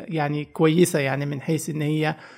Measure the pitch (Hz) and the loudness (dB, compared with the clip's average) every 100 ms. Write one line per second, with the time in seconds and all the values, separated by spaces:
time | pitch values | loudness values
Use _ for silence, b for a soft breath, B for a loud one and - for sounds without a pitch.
0 | - 160 147 147 143 - 160 160 170 160 | -4 -2 -2 -2 -6 2 4 6 4 4
1 | 135 135 143 143 - 156 170 151 147 156 | 0 -2 -4 -6 -2 -4 -2 -4 -2 0
2 | 151 - b | -2 -4 b